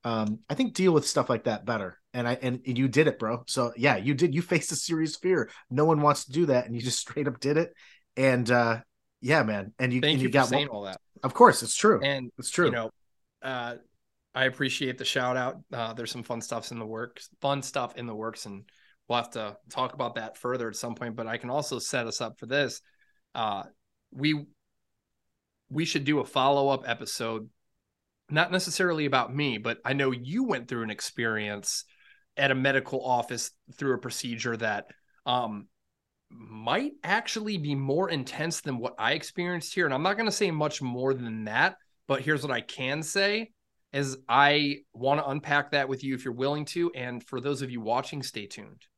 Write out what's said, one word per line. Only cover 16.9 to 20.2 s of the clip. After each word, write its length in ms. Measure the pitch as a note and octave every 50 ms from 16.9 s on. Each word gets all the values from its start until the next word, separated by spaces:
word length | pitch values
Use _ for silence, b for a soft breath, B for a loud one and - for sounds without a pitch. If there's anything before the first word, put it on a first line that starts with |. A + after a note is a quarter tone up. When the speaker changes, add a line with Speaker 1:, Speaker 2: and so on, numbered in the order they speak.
| A2 A2+ A#2+ A#2+ _ - - - _ _
Speaker 2:
fun 200 | - C#3 C#3 C#3
stuff 340 | C3 - - C#3+ B2 A#2+ -
in 100 | B2+ B2
the 80 | A#2+ A2
works, 300 | G#2+ A2 A2+ A2 - -
and 180 | G#2+ G2+ G2 - b b b b b b b _
we'll 100 | _ B2
have 140 | A#2+ A#2 A#2+
to 260 | - A#2+ G#2+ G#2 G#2 - _ -
talk 240 | - C#3 B2+ B2 -
about 220 | B2+ B2+ A#2 A2+
that 220 | A#2